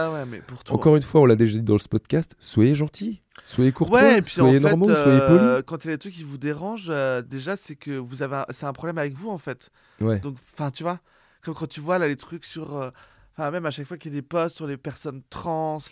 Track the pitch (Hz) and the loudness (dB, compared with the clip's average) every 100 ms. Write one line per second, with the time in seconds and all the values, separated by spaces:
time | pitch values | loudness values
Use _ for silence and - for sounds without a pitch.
0 | 160 156 131 110 - 127 - 127 160 151 | -4 -6 -10 -12 -16 -18 -4 2 6 4
1 | 139 160 131 110 113 110 110 104 - 107 | 4 6 8 8 4 2 2 2 2 -4
2 | - 156 - _ - - 117 147 151 - | -2 -2 -2 _ -4 4 4 4 -2 -6
3 | 208 202 _ - - - 131 131 165 240 | -8 -10 _ -20 -8 0 2 2 2 4
4 | 277 226 - - 131 135 147 165 202 151 | 6 4 2 2 4 6 4 4 4 4
5 | 143 135 139 175 233 247 131 160 160 151 | 6 6 6 6 6 2 -2 -8 -6 -8
6 | 202 175 147 139 143 151 190 226 175 147 | -8 -16 -14 -8 -6 -6 -8 -10 -6 -4
7 | 135 127 120 135 139 196 - 143 147 135 | -2 -2 -4 -8 -8 -8 -10 -14 -10 -10
8 | 123 131 139 139 - - 143 127 165 165 | -10 -8 -6 -6 -8 -8 -10 -8 -8 -6
9 | 147 135 220 185 - 127 - _ _ - | -6 -8 -10 -10 -10 -14 -16 _ _ -4
10 | 110 104 139 127 _ - 143 - 165 180 | -2 -2 -4 -12 _ -10 -8 -6 -8 -8
11 | _ _ _ _ - 151 156 - 151 180 | _ _ _ _ -12 -10 -10 -10 -4 -2
12 | 156 143 - 165 - 160 156 143 127 - | -2 -4 -10 -16 -16 -14 -12 -10 -10 -12
13 | _ _ _ - 147 175 160 139 139 170 | _ _ _ -8 -6 -4 -6 -8 -10 -14
14 | 160 143 131 170 165 - 151 135 151 131 | -10 -10 -6 -4 -4 -6 -10 -10 -12 -12
15 | 151 135 - - 170 160 156 156 - | -12 -14 -14 -12 -8 -6 -6 -8 -10